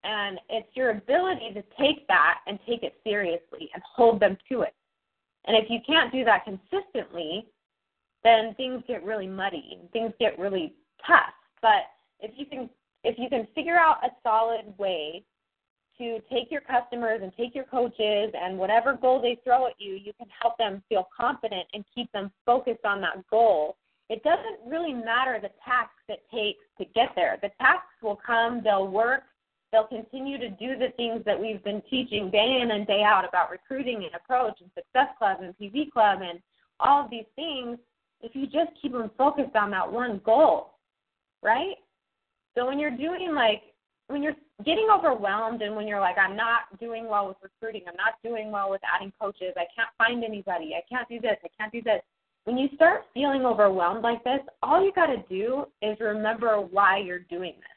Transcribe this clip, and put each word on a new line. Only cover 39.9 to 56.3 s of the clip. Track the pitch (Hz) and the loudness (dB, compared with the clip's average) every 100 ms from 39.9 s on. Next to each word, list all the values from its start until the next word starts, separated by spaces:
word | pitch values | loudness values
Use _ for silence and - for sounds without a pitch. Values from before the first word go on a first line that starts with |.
one | 220 247 196 | -2 -4 -4
goal, | - 233 302 - - _ _ _ _ _ _ _ | 4 8 8 6 -2 _ _ _ _ _ _ _
right? | 202 233 359 - _ _ _ _ _ _ _ - | 0 2 0 -8 _ _ _ _ _ _ _ -4
So | 247 | -2
when | 277 | -2
you're | 302 | -4
doing, | 240 302 359 - | -4 -6 -4 -4
like, | 294 226 214 _ _ _ _ _ | 2 2 0 _ _ _ _ _
when | 285 | -4
you're | 294 294 _ _ | -4 -6 _ _
getting | 208 359 440 | -2 0 4
overwhelmed | 403 330 240 202 202 220 233 | 4 4 0 -2 -2 -4 -4
and | 208 214 | -6 -6
when | 214 | -4
you're | 208 | 0
like, | 190 180 | 0 2
"I'm | 190 | 0
not | 202 226 233 - 196 | 2 0 0 -2 -14
doing | 233 226 226 | -10 -10 -2
well | 208 196 | -2 -2
with | 196 | -8
recruiting, | 190 _ 226 214 180 | -20 _ -12 -10 -14
I'm | |
not | 175 214 226 | -4 -4 -4
doing | 226 233 214 | -8 -8 -6
well | 208 196 | -4 -2
with | 196 | -4
adding | - 175 196 - | -4 -6 -6 -8
coaches, | 208 - 185 180 | -8 -6 -8 -6
I | 175 | -8
can't | - - _ | -4 -6 _
find | 226 240 | 0 0
anybody, | 226 214 196 180 160 | -4 -6 -6 -6 -6
I | 165 - | -10 -8
can't | 247 233 | -8 -8
do | 233 | -6
this, | 226 208 | -2 -2
I | 170 _ | -6 _
can't | 214 | -10
do | 233 | -6
this." | 226 208 - _ _ _ | -2 -2 -2 _ _ _
When | - 247 | -4 -2
you | 269 | -2
start | - 330 403 - | 4 4 4 -4
feeling | 240 285 269 254 | -4 0 2 0
overwhelmed | 220 202 190 175 208 | 4 4 4 0 0
like | 233 233 | -2 -2
this, | 247 269 277 _ | -2 -2 -4 _
all | 240 320 | 2 4
you | 392 | 4
gotta | 381 320 233 - | 4 2 0 -4
do | 185 220 262 277 _ | -4 -2 -4 -6 _
is | 214 214 | -6 -4
remember | 220 214 214 | -4 -2 -2